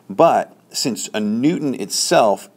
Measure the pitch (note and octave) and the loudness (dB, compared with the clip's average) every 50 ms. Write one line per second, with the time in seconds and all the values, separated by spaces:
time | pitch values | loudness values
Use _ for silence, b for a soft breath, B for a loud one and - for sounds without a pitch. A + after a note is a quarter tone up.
0 | B B G2 C#3+ E3 D#3+ A#2+ F#2+ - - - _ _ _ - - - C3+ G#2+ - | B B 2 4 4 4 4 2 -2 -4 -10 _ _ _ -8 -6 -4 -4 -4 -6
1 | - - - G#2+ G#2+ G#2 A2 A#2 C3 D#3 F3+ - D3+ C3+ A#2+ - G2 - - - | -8 -6 -6 -4 -2 -2 -2 0 0 0 0 0 -4 -4 -4 -6 -8 -6 -6 -4
2 | - - F3 D3+ A#2+ G#2 G2 - - - - | -2 2 2 4 4 2 2 -2 -6 -14 -8